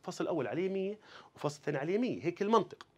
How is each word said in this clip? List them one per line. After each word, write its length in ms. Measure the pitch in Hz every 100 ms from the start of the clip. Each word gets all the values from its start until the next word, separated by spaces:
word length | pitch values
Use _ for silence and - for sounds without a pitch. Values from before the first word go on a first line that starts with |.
فصل 240 | - - 170
أول 200 | 165 113
عليه 220 | 143 190
مية 300 | 190 190 214 - - -
وفصل 280 | - 147 147
ثاني 160 | - 143
عليه 200 | 156 208
مية، 260 | 247 113
هيك 180 | 160 170
المنطق، 440 | 202 226 175 - -